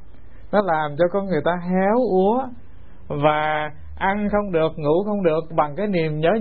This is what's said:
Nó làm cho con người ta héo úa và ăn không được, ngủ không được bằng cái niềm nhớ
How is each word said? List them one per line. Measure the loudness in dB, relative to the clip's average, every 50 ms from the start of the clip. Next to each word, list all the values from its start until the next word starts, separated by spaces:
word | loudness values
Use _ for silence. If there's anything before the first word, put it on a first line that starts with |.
| -10 -12 -12 -12 -12 -12 -12 -12 -6 0
Nó | 0 2 2
làm | 2 2 0 0 -2 0 2
cho | 2 2
con | 2 0 -2
người | 0 -2 0 0
ta | 0 0 0 -2 0
héo | 0 2 2 2 2 2 2 2
úa | 2 4 4 4 2 0 -2 -6 -8 -12 -12 -12 -12 -12 -12 -12 -12 -12 -10 -8
và | -2 2 4 4 4 4 2 0 0 0 -2 -4 -6 -10 -12 -12 -6
ăn | -2 0 0 0 0 0 0
không | 0 0 0 0
được, | 2 2 2 0 0
ngủ | 0 0 2 2 2 2
không | 0 0 0
được | 2 2 2 0 -2 0 0
bằng | 0 0 0 -2
cái | -4 -2
niềm | 0 0 0 0 0 0 2
nhớ | 2 2 2 4